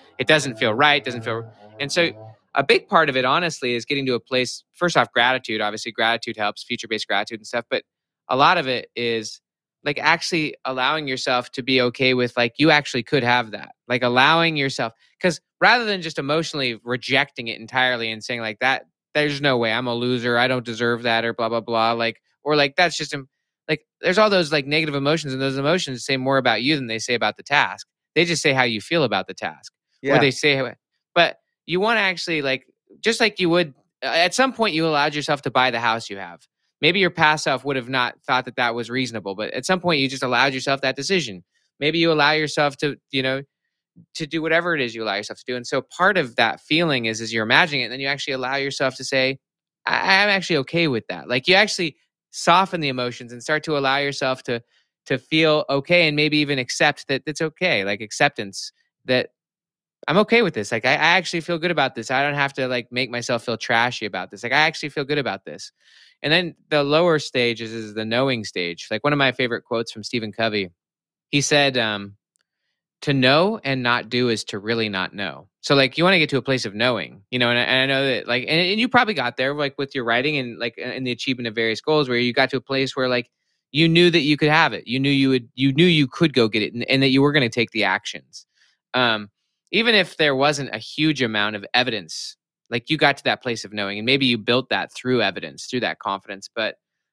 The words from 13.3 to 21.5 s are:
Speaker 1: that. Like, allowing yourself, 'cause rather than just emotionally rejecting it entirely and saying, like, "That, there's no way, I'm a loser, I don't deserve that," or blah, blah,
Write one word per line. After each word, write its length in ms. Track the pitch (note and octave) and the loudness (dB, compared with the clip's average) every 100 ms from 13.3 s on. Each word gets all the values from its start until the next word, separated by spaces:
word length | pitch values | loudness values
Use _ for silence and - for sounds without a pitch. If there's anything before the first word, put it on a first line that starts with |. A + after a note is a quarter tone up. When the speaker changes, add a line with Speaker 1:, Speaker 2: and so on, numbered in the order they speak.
| B2 A2 | 2 0
Speaker 1:
that. 220 | G2+ - - - | -8 -16 -14 -4
Like, 160 | B2 | 0
allowing 520 | B2 B2 C#3 E3 E3 D#3 | 2 4 6 6 2 0
yourself, 360 | C3+ C3+ A#2 - _ _ | -2 -2 -6 -8 _ _
'cause 200 | F#3 D3 _ - | -2 -2 _ 2
rather 240 | F#3 A#3+ | 4 4
than 160 | A3 F#3+ | 2 -4
just 180 | D#3+ D#3 | -4 -6
emotionally 600 | C#3 D#3+ D#3 D3+ B2+ A2 | -2 -2 -2 -2 -4 -4
rejecting 640 | A#2+ B2 - C3 C#3+ - A#2 | -6 -6 0 0 -2 -6 -10
it 100 | - | -10
entirely 500 | A2 C3 B2+ A#2+ A2+ | -4 0 0 0 -4
and 120 | A2 | -8
saying, 180 | - A#2+ | -8 -6
like, 200 | A2 G#2 | -6 -2
"That, 260 | B2+ C3 - _ _ | -2 -2 -6 _ _
there's 260 | D3+ D3 C#3 | -2 0 0
no 160 | C#3+ B2+ | 2 2
way, 160 | A2+ | 2
I'm 160 | A2+ B2 | 0 -2
a 60 | |
loser, 440 | A#2+ B2 B2 A#2+ A#2+ | -2 0 0 2 2
I 80 | B2+ | 2
don't 180 | B2+ | 0
deserve 380 | A#2 A2 A#2+ A#2 | -4 -2 -2 0
that," 220 | A#2+ A2+ | 0 0
or 100 | A#2 | 0
blah, 140 | A2+ | -2
blah, 120 | A2+ | -2